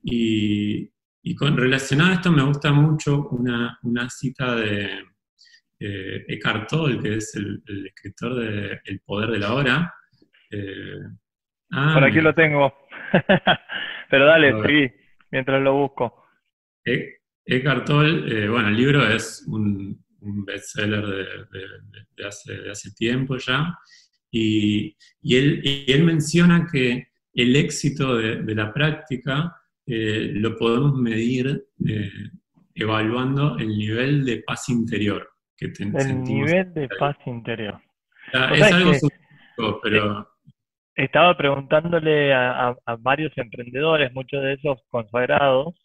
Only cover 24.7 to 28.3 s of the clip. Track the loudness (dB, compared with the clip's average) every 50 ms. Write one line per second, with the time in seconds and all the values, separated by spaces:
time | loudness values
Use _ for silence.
24.7 | 0 0 -2 -6 -12 _ _ _ _ _ _ 2 2 4 4 4 2 0 -2 -4
25.7 | -4 -2 0 0 2 4 4 4 4 2 -2 0 2 4 6 6 6 4 2 0
26.7 | 0 0 0 0 0 -2 -6 _ _ _ _ _ _ 0 2 4 4 4 2 0
27.7 | -4 -2 -2 -2 -2 0 -2 0 0 0 0 -2